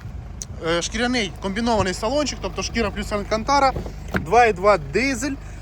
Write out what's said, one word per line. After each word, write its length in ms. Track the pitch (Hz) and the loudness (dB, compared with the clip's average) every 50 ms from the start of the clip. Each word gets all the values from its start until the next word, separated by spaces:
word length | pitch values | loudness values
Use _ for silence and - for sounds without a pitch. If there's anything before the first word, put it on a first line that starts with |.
| - - - - - - - - - - - - 170 | -12 -12 -12 -12 -12 -12 -12 -12 -12 -12 -10 -6 -2
Е, 160 | 160 170 170 165 | 0 0 0 0
шкіряний 500 | - - 214 247 247 254 247 208 170 143 - - | -2 -2 0 0 0 0 0 -2 -2 -6 -6 -6
комбінований 520 | 196 190 214 233 240 226 208 190 190 - | -4 -2 0 0 2 2 2 2 2 0
салончик, 440 | - 226 220 269 302 294 247 - - - | -2 -2 0 0 0 0 0 -4 -6 -6
тобто 200 | 190 - 196 190 | -6 -6 -4 -6
шкіра 280 | - - 233 220 196 | -4 -2 0 0 0
плюс 220 | 190 202 202 - 214 | -2 -4 -4 -4 -4
алькантара. 600 | 208 202 196 208 220 220 - 277 285 277 254 - - - - - - - - - | -4 -2 -2 -2 -2 2 2 4 4 4 4 2 0 -6 -8 -10 -10 -10 -4 -4
Два 320 | - 143 151 196 240 247 | -4 0 4 6 6 6
і 60 | 220 208 | 6 4
два 260 | 180 185 208 202 175 | 4 4 4 4 4
дизель. 560 | 147 135 143 208 247 277 269 214 247 294 277 - - - - - | 2 -2 -2 0 0 0 0 -2 -2 -4 -4 -6 -8 -12 -12 -12